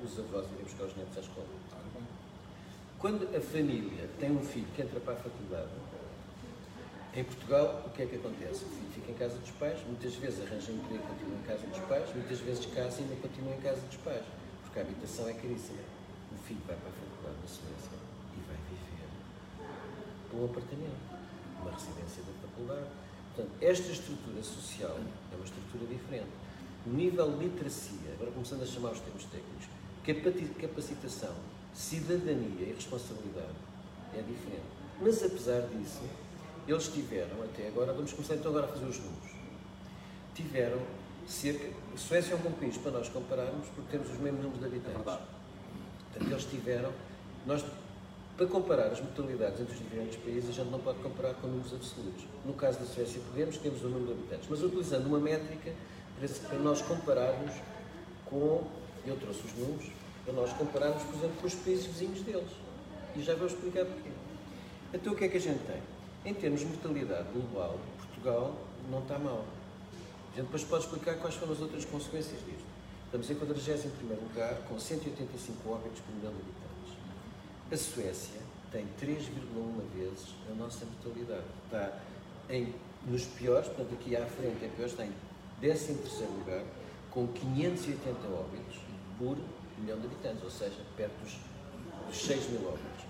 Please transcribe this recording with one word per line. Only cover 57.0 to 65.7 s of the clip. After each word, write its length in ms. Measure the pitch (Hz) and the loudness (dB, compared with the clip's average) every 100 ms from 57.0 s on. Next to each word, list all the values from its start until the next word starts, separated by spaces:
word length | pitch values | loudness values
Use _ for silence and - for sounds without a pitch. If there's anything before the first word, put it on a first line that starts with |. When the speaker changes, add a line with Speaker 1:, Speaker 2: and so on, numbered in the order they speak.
| 160 131 127 135 143 - - - - - - - - | 8 8 8 6 2 -2 -6 -8 -8 -10 -10 -10 0
Speaker 1:
com, 400 | 139 151 165 - - - - 127 | 6 8 8 4 -4 -8 -6 -4
eu 100 | 135 | -2
trouxe 240 | 107 101 110 | -2 -4 -4
os 80 | |
números, 360 | 117 127 143 - - - - | -2 0 0 -4 -8 -10 -8
para 100 | 123 | -2
nós 180 | 131 123 | 2 4
compararmos, 480 | - 147 180 147 147 | 4 2 6 4 4
por 100 | - | 0
exemplo, 220 | 151 165 - | 2 0 2
com 60 | 180 | 0
os 80 | |
países 320 | - 185 185 165 | 0 4 4 4
vizinhos 340 | 165 190 196 | 0 0 0
deles. 300 | 202 190 175 - - - - - - 147 | 0 0 0 -6 -8 -10 -8 -8 -6 -2
E 60 | |
já 120 | 151 | 4
vou 120 | 165 180 | 4 4
explicar 380 | 180 180 185 | 2 2 4
porquê. 260 | 180 156 - - - - - - - - - | 4 2 -6 -8 -8 -10 -8 -10 -10 -10 -4
Então, 200 | 185 214 | -2 2
o 40 | 202 | 4
que 80 | |
é 40 | 190 | 6
que 80 | 180 | 6
a 40 | |
gente 200 | 165 135 | 4 2
tem? 200 | - | 2